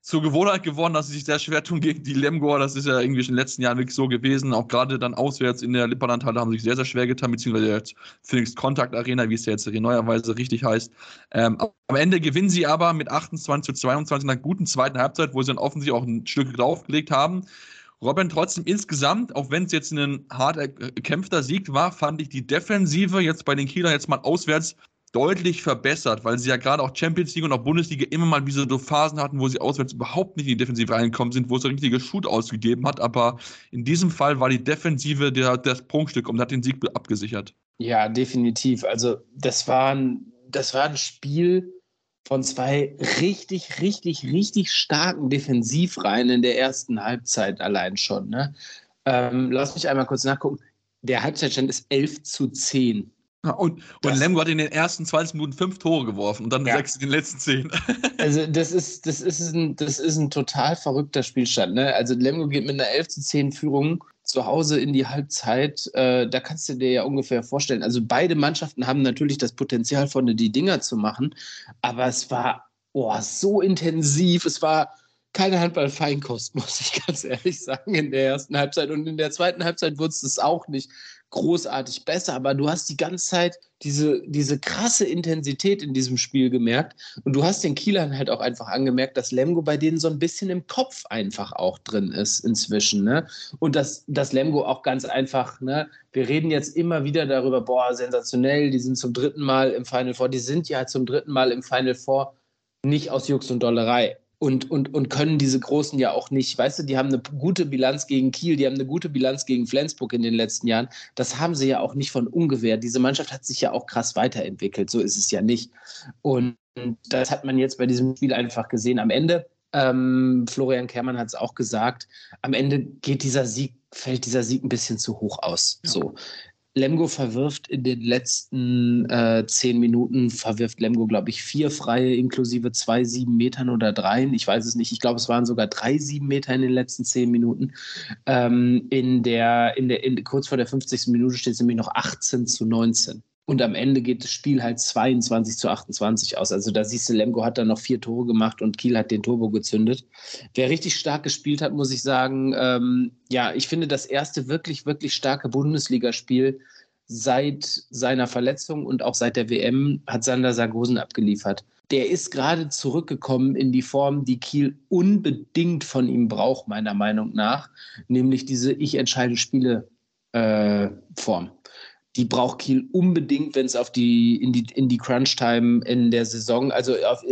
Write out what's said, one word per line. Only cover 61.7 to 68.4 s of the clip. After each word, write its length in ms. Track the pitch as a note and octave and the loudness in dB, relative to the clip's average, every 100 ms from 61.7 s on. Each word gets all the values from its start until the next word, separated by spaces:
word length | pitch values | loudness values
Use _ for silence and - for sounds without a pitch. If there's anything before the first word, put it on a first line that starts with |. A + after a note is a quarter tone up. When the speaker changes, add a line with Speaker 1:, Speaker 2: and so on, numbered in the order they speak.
Speaker 2:
ne? 200 | G2+ C#3 | 2 2
Also 200 | A#2+ A#2+ | 0 0
Lemgo 340 | A#2+ B2+ D#3 D3+ | 2 2 2 0
geht 180 | C#3+ B2 | -2 -2
mit 80 | |
einer 140 | C#3 A#2+ | -2 0
elf 180 | B2+ E3 | 0 -2
zu 140 | - | -6
zehn 320 | C#3 D3 C#3+ | -4 0 0
Führung 500 | C#3 D3+ C#3 D3 E3 - _ | -2 -2 0 0 -2 -8 _
zu 200 | - C3+ | -4 -2
Hause 360 | B2 C#3+ D#3 D3+ | 0 0 2 2
in 120 | C3+ | 2
die 140 | C3+ C3 | 0 0
Halbzeit. 800 | C#3 C#3+ - A#2 A#2+ D3 C#3+ - | -4 -6 -6 -2 0 0 -4 -6
Äh, 340 | - B2+ B2+ A#2+ | 0 2 4 2
da 120 | B2+ | -2
kannst 280 | - D#3 - | -6 -10 -8
du 60 | |
dir 160 | C3 C3 | -2 2
ja 120 | B2+ | 2
ungefähr 400 | A2 C#3 C3 B2 | 2 -2 0 -2
vorstellen, 400 | A2+ C#3 - B2 | -2 -4 -2 -2
also 160 | A#2 B2 | 0 0
beide 320 | A#2 B2 E3+ | 2 2 2
Mannschaften 500 | D#3 | 2